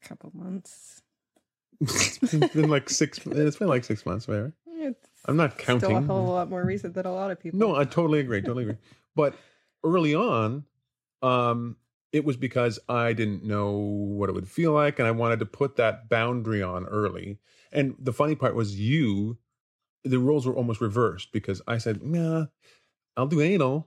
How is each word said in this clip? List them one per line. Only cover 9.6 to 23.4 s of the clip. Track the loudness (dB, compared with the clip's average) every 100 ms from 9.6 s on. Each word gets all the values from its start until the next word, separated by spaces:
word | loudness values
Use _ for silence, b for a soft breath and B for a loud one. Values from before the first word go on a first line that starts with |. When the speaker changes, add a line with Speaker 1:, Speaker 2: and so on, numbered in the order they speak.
| b -4
Speaker 2:
early | 0 2 4
on, | 2 2 2 0 -2 -10 _ _ _ _ -2
um, | 2 2 2 0 -4 -10 _ _ -2
it | 0
was | 0 -2
because | 0 2 0 0 -2
I | 0 2
didn't | 0 -2 -2
know | -2 -2 0
what | -2 -2 -4 -4 -2 -2
it |
would | -2 -6
feel | 0 2
like, | 4 2 2
and | 0
I |
wanted | 2 2 0
to | -2
put | -2 -2 2
that | 2 0 -2
boundary | 0 0 -2 -2 -2
on | -2 -4 -4
early. | -2 -2 -4 -10 -12 b b b
And | 0 0 -2
the | -4
funny | 0 0 2
part | 0
was | 0 -2 -2
you | 0 2 2 0 -2 -6 _ _ _ _ _ _
the | 0 2
roles | 4 2 0
were |
almost | -2 -2 -2
reversed | 0 2 0 0 -6
because | -6 -4 -6 -4
I | -4
said, | -2 -4
"Nah, | -2 -2 0 0 -2 _ b b b b _ -4
I'll | 0
do | 2